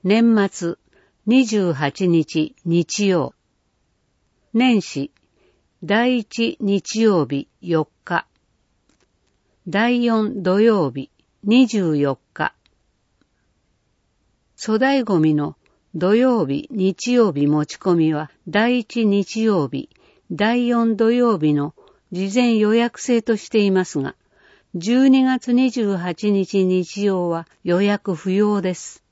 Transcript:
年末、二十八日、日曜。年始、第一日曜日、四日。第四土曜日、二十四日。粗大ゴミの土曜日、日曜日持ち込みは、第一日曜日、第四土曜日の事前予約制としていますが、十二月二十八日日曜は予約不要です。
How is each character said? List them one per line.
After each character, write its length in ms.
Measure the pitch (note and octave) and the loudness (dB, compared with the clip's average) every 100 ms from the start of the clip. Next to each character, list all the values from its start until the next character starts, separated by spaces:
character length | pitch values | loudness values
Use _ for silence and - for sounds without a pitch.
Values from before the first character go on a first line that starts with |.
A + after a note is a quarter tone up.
年 300 | F3+ A3 A#3 A3 G3 | 2 2 4 4 0
末、 260 | - E3+ - _ _ _ _ - | -4 -8 -8 _ _ _ _ 0
二 200 | B3+ A#3+ | 2 2
十 280 | G#3+ F#3 | 0 0
八 340 | C#3+ D3 - F#3 | 0 -4 -2 2
日、 480 | E3+ D3+ E3 D#3 _ | 2 0 -2 -4 _
日 440 | E3+ E3+ E3 - G3+ | -2 0 0 -2 0
曜。 260 | F3+ B2+ _ _ _ _ _ _ _ _ _ _ _ _ | 0 -2 _ _ _ _ _ _ _ _ _ _ _ _
年 280 | A3 B3+ A3+ | 0 2 2
始、 300 | - C#3+ C#3 _ _ _ _ _ _ _ | 0 -10 -10 _ _ _ _ _ _ _
第 360 | D#3+ G#3 B3 B3 | -2 0 2 -2
一 380 | G#3 - A3+ - | -4 -4 -4 -2
日 400 | G3+ G3+ - G#3+ | -2 -2 -2 0
曜 240 | A3+ F#3 C3 | 2 2 0
日、 240 | C#3 - _ | -4 -8 _
四 300 | F3 E3 D3+ _ - | -4 -2 -2 _ -6
日。 220 | F3 - _ _ _ _ _ _ _ _ _ _ _ _ _ - | -6 -6 _ _ _ _ _ _ _ _ _ _ _ _ _ -6
第 360 | F#3+ A#3 B3 | -2 0 0
四 380 | A#3+ A3+ G#3+ - | 0 0 -2 -4
土 200 | F3+ F#3+ | -2 2
曜 280 | A3+ G#3+ C#3+ | 4 2 0
日、 220 | B2+ C3 _ _ _ | -4 -14 _ _ _
二 240 | G3+ A#3+ B3 | 2 4 4
十 280 | G#3+ F3 D3+ | 2 0 0
四 200 | C#3+ C3+ _ | 0 -2 _
日。 220 | - D#3 _ _ _ _ _ _ _ _ _ _ _ _ _ _ _ _ _ _ _ _ _ | -6 -6 _ _ _ _ _ _ _ _ _ _ _ _ _ _ _ _ _ _ _ _ _
粗 240 | - G#3+ | -4 0
大 240 | C4 C#4 | 2 0
ゴ 160 | A3+ F#3 | 0 2
ミ 160 | D#3 D3+ | 2 0
の 220 | D3 - _ _ _ E3 | -4 -10 _ _ _ -4
土 200 | F3 A3 | 0 2
曜 320 | C4 A#3+ C#3 | 2 2 -2
日、 200 | C#3 - | -4 -6
日 420 | A#3 F#3+ F#3 A#3 | -2 -2 -2 -2
曜 200 | B3 G#3+ | 2 2
日 120 | C#3+ D3 | 2 0
持 200 | D3+ D3 | 0 -2
ち 120 | - | -6
込 180 | F#3+ E3+ | -2 2
み 180 | D#3 | 2
は、 180 | D3+ D3+ _ - | -2 -8 _ -6
第 320 | F3+ A#3 B3 | -2 0 -2
一 260 | G#3+ A#3 A3 | -4 -2 0
日 380 | G3+ F#3+ A3 | 0 -2 -2
曜 240 | A3 G3 C#3 | 0 0 -2
日、 220 | C#3 - _ _ _ _ | -6 -12 _ _ _ _
第 360 | D#3+ G#3 B3 A#3+ | -2 0 0 0
四 300 | A#3+ A3+ G#3 | 0 0 0
土 140 | A3+ | 0
曜 260 | A#3+ A#3+ G3 | 2 2 2
日 160 | D3+ | 0
の 220 | D3 C#3+ - _ _ _ | 0 -2 -10 _ _ _
事 200 | F3 G3 G#3+ | -6 -2 0
前 200 | B3 A3 | 2 2
予 160 | G#3 | 2
約 260 | A3+ A#3+ - | 2 0 -6
制 220 | - A#3+ | -2 -2
と 160 | A3 G#3+ | 0 -4
し 120 | - | 0
て 100 | A3+ | 0
い 100 | G3+ | 2
ま 160 | F#3+ F3+ | 2 0
す 140 | D3 | -4
が、 160 | C#3 - _ _ _ _ _ F3 | -6 -10 _ _ _ _ _ -8
十 320 | F3 B3 C4+ | 0 2 4
二 160 | C4 | 4
月 300 | C4 B3+ - | 2 0 0
二 160 | B3 C4 | 0 0
十 280 | A#3+ G#3 F#3+ | 0 -2 -2
八 340 | F3+ E3+ G#3 | -6 -4 -2
日 340 | G3 F#3 G3 F#3 | 0 0 0 2
日 380 | F#3 E3+ G3+ | 0 -2 -4
曜 260 | G3+ F#3+ F3 | -2 -2 -2
は 180 | E3 E3 _ | -4 -8 _
予 180 | F3 F3 | -2 0
約 340 | G3+ G#3 - D#3+ | 0 -2 -4 -6
不 160 | F#3+ | -2
要 300 | F#3 G#3 G#3 | 0 0 0
で 120 | F3+ | -4
す。 300 | F3+ - - _ | -8 -12 -20 _